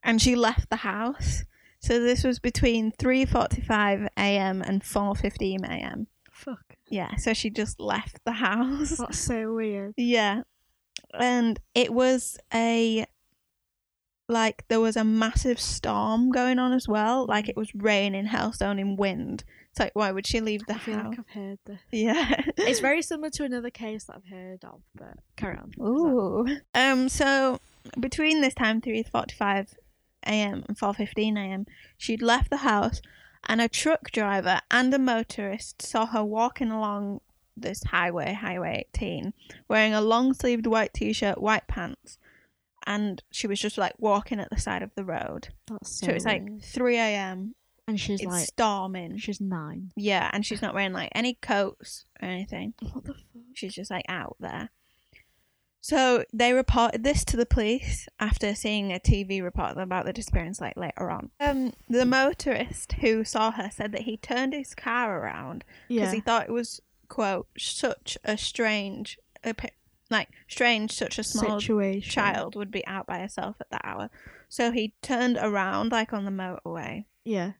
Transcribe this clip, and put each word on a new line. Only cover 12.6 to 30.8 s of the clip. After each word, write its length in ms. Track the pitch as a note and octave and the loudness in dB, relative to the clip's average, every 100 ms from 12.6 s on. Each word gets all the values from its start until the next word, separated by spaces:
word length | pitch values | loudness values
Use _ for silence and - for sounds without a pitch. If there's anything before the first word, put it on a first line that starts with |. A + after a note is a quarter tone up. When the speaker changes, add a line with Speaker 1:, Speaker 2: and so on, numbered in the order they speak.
| A#3 A3+ A3+ A3 - _ _ _ _ _ _ _ _ _ _ _ _ | 2 4 2 2 -2 _ _ _ _ _ _ _ _ _ _ _ _
Speaker 1:
like, 360 | A#3 A3 - - | 2 2 0 0
there 100 | A3+ | 4
was 160 | A3+ A3 | 4 4
a 80 | |
massive 560 | A3 A3 A3 - B3+ A#3+ | 4 4 4 2 2 0
storm 720 | - - A3+ G#3 G#3+ A3 B3 | 0 -2 0 0 2 4 4
going 280 | B3+ B3 B3+ | 4 4 4
on 120 | B3+ | 4
as 140 | B3+ - | 2 2
well. 380 | G#3+ G#3+ B3+ B3 | 2 4 2 2
Like, 240 | G#3 G#3+ | 0 0
it 80 | G#3+ | -4
was 160 | G#3+ G3+ | -6 0
raining, 500 | G#3 G#3 G3+ G3 G#3 | 2 4 2 0 -2
hailstone 520 | A3+ G#3+ - G3 G3+ | 0 -2 -2 -2 0
and 180 | G3 G3 | -2 0
wind. 460 | G3 F3+ - - - - - | 0 0 -6 -8 -10 -20 -16
It's 80 | - | -2
like, 140 | G#3 | -2
why 180 | - G#3 | 0 0
would 160 | F#3+ G3 | 0 0
she 120 | A#3 | 0
leave 240 | A3 G#3 A3 | 0 -4 -4
the 80 | A3 | -8
Speaker 2:
I 40 | |
feel 160 | - G#3+ | -4 -4
Speaker 1:
house? 80 | G#3+ | -4
Speaker 2:
like 100 | A#3+ | -8
I've 100 | A3 | -12
heard 260 | G#3+ G3 G3+ - | -12 -10 -12 -14
this. 140 | G3+ _ | -20 _
Speaker 1:
Yeah. 500 | A3+ A3 C#4+ C#4 C4+ C#4 | 0 2 2 2 0 0
<laughs> 80 | - | 0
Speaker 2:
It's 220 | F4+ E4+ | 2 2
very 220 | C4 D#4 | 2 0
similar 300 | - D#4 D#4 | 0 -4 -6
to 120 | - | -4
another 280 | D4 B3 A#3+ | -4 -4 -6
case 340 | - A3+ G#3+ - | -10 -10 -10 -12
that 120 | - | -20
I've 120 | F#3 | -18
heard 340 | F#3+ F#3 F#3 | -16 -14 -16
of, 180 | - - _ - | -18 -20 _ -20
but 220 | - - _ - | -20 -20 _ -8
carry 220 | G3+ F3+ | -8 -8
on. 140 | - - | -12 -6
Speaker 1:
Ooh. 680 | G3+ C4 E4 B3+ F#3+ G3+ A#3+ C#4+ _ | 0 2 4 4 2 0 0 -2 _
Um, 360 | A#3+ C4 C4 C4 | 2 4 4 2
so 500 | - C#4 C4+ C4+ B3+ _ _ - - | 2 4 4 2 0 _ _ -12 -4
between 400 | C4 - D#4 D#4 | -4 0 2 4
this 120 | C4+ | 2
time, 260 | - A3+ A3+ | 2 0 0
three 240 | B3 A3 | 0 -4
forty-five 680 | A3+ A#3 - - G3+ G3 G3 - _ _ _ _ - | -2 -2 -4 -2 0 0 -2 -10 _ _ _ _ -2
A 60 | |
M 340 | G#3+ G#3 G3 - | 0 0 -4 -6
and 100 | |
four 160 | G#3 | -2